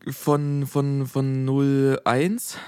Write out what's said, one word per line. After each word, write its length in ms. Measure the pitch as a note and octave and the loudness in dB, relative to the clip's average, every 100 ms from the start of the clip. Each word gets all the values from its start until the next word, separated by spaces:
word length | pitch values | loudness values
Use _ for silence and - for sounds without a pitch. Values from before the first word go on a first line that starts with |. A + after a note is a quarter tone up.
| - | -12
von, 560 | C3+ - D3 D3 C#3+ C3+ | -4 0 2 2 -2 -2
von, 400 | C#3+ C#3 C#3 B2+ | -2 0 -2 -2
von 400 | C3+ C3+ C3+ C3 | -2 -2 0 0
null 560 | C#3 C#3 C#3 C3+ C3+ | 2 2 4 2 2
eins. 540 | - B2 E3+ A#3 - - | 2 2 2 -2 -6 -12